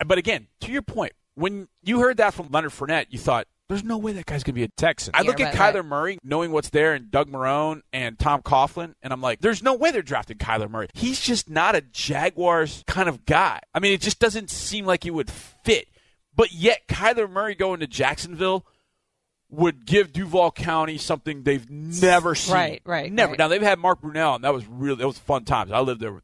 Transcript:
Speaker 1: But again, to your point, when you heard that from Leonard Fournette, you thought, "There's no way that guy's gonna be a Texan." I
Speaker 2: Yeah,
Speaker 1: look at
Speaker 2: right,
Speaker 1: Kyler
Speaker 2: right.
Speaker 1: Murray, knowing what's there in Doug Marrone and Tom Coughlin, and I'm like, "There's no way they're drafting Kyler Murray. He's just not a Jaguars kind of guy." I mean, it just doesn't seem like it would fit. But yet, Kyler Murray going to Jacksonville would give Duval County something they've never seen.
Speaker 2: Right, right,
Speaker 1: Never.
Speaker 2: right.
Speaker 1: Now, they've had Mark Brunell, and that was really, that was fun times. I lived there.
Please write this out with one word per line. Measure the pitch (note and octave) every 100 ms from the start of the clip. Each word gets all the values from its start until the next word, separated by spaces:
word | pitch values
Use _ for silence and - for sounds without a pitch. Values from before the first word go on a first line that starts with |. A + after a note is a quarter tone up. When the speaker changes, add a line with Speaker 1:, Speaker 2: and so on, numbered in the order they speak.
Speaker 1:
But | D3+ F#3
again, | F3+ F3+ G#2+ _
to | -
your | C4+
point, | A3+ A3 F3+ - _
when | - F3+ G3+ F#3+ _
you | F#3 A#3+
heard | B3 A#3
that | G#3
from | F#3 D#3
Leonard | C#3+ D#3
Fournette, | - C#3 D#3 A#2+
you | B2
thought, | - A#2+ - _ _
"There's | G3+
no | A3 A3+
way | G#3+
that | G3+ E3
guy's | D3
gonna | C3+
be | B2
a | A2+
Texan." | - D#3+ D3+ -
I | D#3
Speaker 2:
Yeah, | F#3+
Speaker 1:
look | C4+
at | D#3+ D3+
Speaker 2:
right, | G3+
Speaker 1:
Kyler | G3+
Speaker 2:
right. | D#3+
Speaker 1:
Murray, | C#3+ E3 F#3+
knowing | C3 D3 E3+
what's | D#3 -
there | D3+ D#3
in | D3 A2+
Doug | C#3 C#3+
Marrone | C3+ C3 C#3+ D#3 D#3 _
and | C3 B2 A2
Tom | D3+ C#3+
Coughlin, | - C#3 C#3 - E3+ -
and | C3
I'm | B2+
like, | B2+ A2
"There's | G3 G#3
no | A#3
way | C4 D#4+
they're | B3+
drafting | D#3 C#3 - G#2+
Kyler | - A2+ G#2+
Murray. | A2 G#2
He's | - A#3 C4
just | - A#3 -
not | D#3 E3
a | F3+
Jaguars | C3 - - C#3+ E3+ E3 F3 E3+ D#3 - -
kind | F#3 F#3
of | B2+
guy." | - D#3 F#3 G2 -
I | -
mean, | G3
it | G3
just | - -
doesn't | A3+ G#3+ G3+
seem | - - G#3
like | F#3+ F3 F3
it |
would | D#3+ A#2
fit. | - - _ - F#3 - _ _ _ _
But | C#3 A3+
yet, | F3 G3 A#3 -
Kyler | E3 G#3 A#3+ G#3
Murray | F#3 G#3+
going | G3 F#3+ F3+
to | D3+
Jacksonville | A#2 C3 D3 E3+ E3+ F#3 F#3 - _ _ _ _ _ _ _ _
would | D3+ E3+ C#3 A2+
give | F#3+ F#3
Duval | D3 F#3 F3+ E3+
County | - F3+ D#3+ D#3 D3+
something | - D#3 D3+ C#3+
they've | C3 C#3 A#2+
never | D3 D#3 E3+ F#3 F3 E3+
seen. | D#3+ -
Speaker 2:
Right, | F#3 E3 D#3
right, | - E3+ C#3+
Speaker 1:
Never. | G#3 A3
Speaker 2:
right. | -
Speaker 1:
Now, | D#3
they've | F#3
had | G#3 F#3
Mark | F3+ F3+
Brunell, | D3+ D3+ D#3+
and | B2
that | C3
was | C3+ G#2+
really, | B2 C#3 C3
that | C3
was | C3
fun | - C#3
times. | A2 B2+ F#2+
I | G#2+
lived | C3+ A#2+
there. | A2 G2